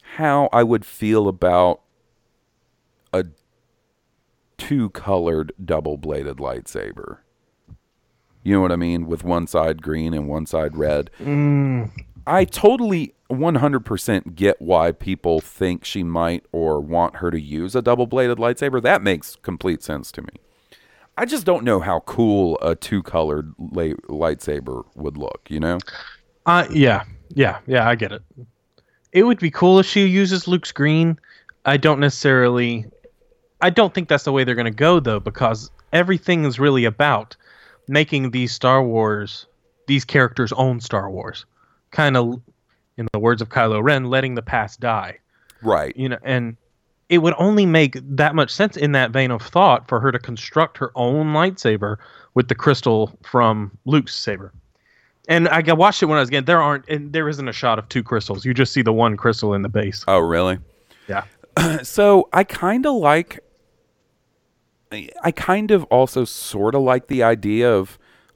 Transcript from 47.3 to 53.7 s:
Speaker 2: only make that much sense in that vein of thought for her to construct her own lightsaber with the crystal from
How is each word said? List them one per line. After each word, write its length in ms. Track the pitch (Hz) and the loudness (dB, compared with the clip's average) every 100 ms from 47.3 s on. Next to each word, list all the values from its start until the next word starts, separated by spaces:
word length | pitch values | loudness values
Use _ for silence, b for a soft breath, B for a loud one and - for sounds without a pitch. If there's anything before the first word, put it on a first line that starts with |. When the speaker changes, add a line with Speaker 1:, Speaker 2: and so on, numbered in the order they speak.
| 165 | 2
Speaker 2:
only 260 | 190 208 190 | 2 4 4
make 320 | 160 143 131 135 135 | 4 4 0 -6 0
that 200 | 151 156 | 2 2
much 160 | 131 | 0
sense 260 | - 202 - | 0 -2 0
in 140 | 147 | 0
that 180 | 139 120 | 2 2
vein 220 | 131 127 | 0 0
of 100 | 117 | -2
thought 460 | - 175 190 120 - | -2 2 4 4 0
for 120 | 117 | -2
her 120 | 131 | 0
to 80 | 120 | -2
construct 580 | - 113 - 156 160 - | -6 -12 -4 0 0 -2
her 140 | 127 131 | -8 -2
own 380 | 123 147 156 | -2 0 0
lightsaber 640 | 151 185 185 117 107 104 107 B B B 127 | 0 0 0 -2 -2 -2 -6 B B B -2
with 120 | 123 | -2
the 60 | |
crystal 640 | - - 131 127 110 107 - | 0 0 0 2 0 0 -6
from 520 | - 127 113 107 101 | -4 2 2 2 -6